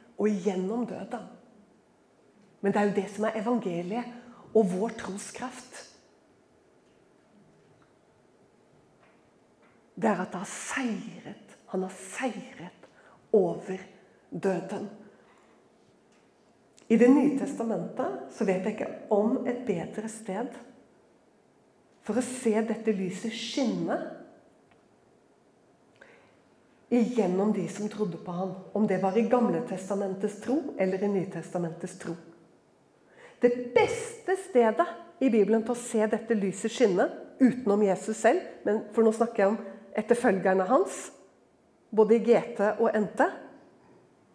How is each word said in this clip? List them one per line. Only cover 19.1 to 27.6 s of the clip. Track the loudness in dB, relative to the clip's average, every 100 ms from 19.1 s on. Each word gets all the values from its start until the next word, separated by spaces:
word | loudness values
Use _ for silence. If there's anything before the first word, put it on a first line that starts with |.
om | 2 4 2 -2
et | -4 -4
bedre | -4 -6 -8 -10
sted | -10 -8 -6 -6 -10 -20 -20 _ _ _ _ _ _ _ _ _ _ _ _
for | -4 -2
å | -2
se | -2 0 0 0
dette | -2 -2 -2
lyset | -2 -6 -8 -8
skinne | -6 -2 -2 0 -2 -4 -6 -14 -18 -20 _ _ _ _ _ _ _ _ _ _ _ _ _ _ _ -20 -20 -20 _ _ _ _ _ _ 0
igjennom | 2 2 2 0 2 2
de | 0